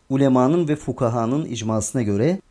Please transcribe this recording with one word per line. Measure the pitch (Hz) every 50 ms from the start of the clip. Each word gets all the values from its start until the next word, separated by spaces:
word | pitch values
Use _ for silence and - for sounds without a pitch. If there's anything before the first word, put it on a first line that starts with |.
| _ -
Ulemanın | 135 135 139 135 127 127 127 131 160 175 170 147
ve | 151
fukahanın | 147 - - 120 - 135 113 117 123 113 113 131 151 156
icmasına | - 123 107 107 110 110 110 104 - - 135 113
göre | 104 101 101 120 160 180 196 - _